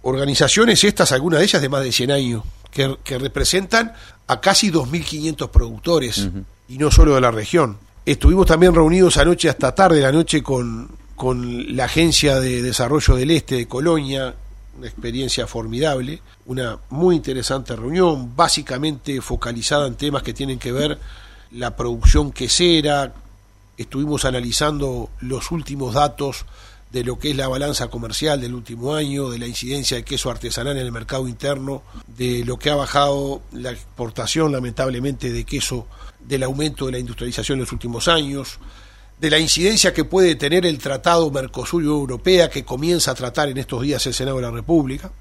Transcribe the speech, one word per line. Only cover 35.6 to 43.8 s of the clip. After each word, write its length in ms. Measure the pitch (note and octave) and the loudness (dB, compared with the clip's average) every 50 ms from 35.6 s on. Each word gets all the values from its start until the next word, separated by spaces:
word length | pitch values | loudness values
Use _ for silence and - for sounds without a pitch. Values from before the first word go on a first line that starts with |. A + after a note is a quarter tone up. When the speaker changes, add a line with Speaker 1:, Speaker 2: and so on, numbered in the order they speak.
| - - C3 A#2+ A2+ - - - - - _ _ | -4 -4 -6 -8 -10 -12 -18 -18 -20 -20 _ _
Speaker 1:
del 240 | - - C#3 C3 | -8 -6 -4 -2
aumento 440 | C3 B2+ C3+ C#3 D#3 D#3 C3 - C3+ | -2 -2 -2 -2 -2 -4 -4 -4 -6
de 60 | C3 | -6
la 60 | B2+ B2 | -6 -6
industrialización 600 | B2+ A#2+ A#2 - A#2+ B2 A#2 - G#2+ - C#3 C3 | -8 -8 -10 -8 -8 -6 -6 -6 -2 -2 -2 -2
en 20 | |
los 120 | B2 - | -2 -6
últimos 360 | A#2+ - - A#2+ A#2 A#2 - F3 | -8 -8 -8 -8 -6 -2 0 2
años, 500 | E3+ E3 D3 C#3 C#3 C#3 B2+ - - - - - - - - - - - - - - - | 2 2 0 -2 -6 -8 -8 -12 -14 -16 -18 -20 -20 -20 -20 -20 -20 -20 -20 -20 -10 -4
de 100 | D#3 D#3 | 0 2
la 80 | D3+ D#3 | 2 2
incidencia 560 | D#3+ D3 - D#3+ F3 G3 A3+ G3 - F#3 - | 2 2 0 2 2 2 2 2 2 2 2
que 100 | E3 D3+ | 0 -4
puede 300 | - E3 F#3+ F#3 F3 D#3 | 0 2 4 4 4 4
tener 320 | A#2+ D3+ C#3+ E3 F#3 F3 | 0 0 0 2 2 2
el 120 | F3 D#3 B2+ | 0 -2 -2
Tratado 520 | - C#3 C3+ B2 - E3+ E3+ E3+ E3 D3+ | -6 -6 -6 -2 0 2 4 4 2 2
Mercosur 500 | C3+ C#3 C3 B2 - C3 A#2+ - - E3+ | -2 -4 -6 -6 -8 -10 -6 -2 -2 0
y 40 | D#3 | 0
Unión 140 | D3 D3+ D3 | 0 0 0
Europea, 500 | C#3 B2+ B2 A2 - F#3 F#3 F3+ E3+ D3+ | -2 -4 -6 -2 2 4 4 6 4 4
que 140 | - C#3+ A#2+ | 0 -8 -6
comienza 480 | - C3 B2+ D3+ E3+ F3 D#3+ - C#3 | -6 -6 -2 0 0 0 2 0 -2
a 20 | B2+ | -2
tratar 340 | - B2+ A#2+ A2 - D3+ C#3+ | -4 -6 -4 -2 -2 -2 -2
en 100 | B2+ C3+ | -2 -6
estos 240 | A#2+ - C3+ A#2 | -8 -6 -6 -4